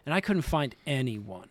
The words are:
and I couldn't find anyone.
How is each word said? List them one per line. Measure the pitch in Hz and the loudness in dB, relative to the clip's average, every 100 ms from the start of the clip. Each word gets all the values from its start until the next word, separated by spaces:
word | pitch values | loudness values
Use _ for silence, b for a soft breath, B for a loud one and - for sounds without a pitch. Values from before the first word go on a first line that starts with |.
| 139 | 0
and | |
I | 180 | 0
couldn't | 202 190 | 4 2
find | - 156 139 - - | 2 0 0 -4 -2
anyone. | 135 127 107 101 92 - | 0 0 -4 -8 -14 -4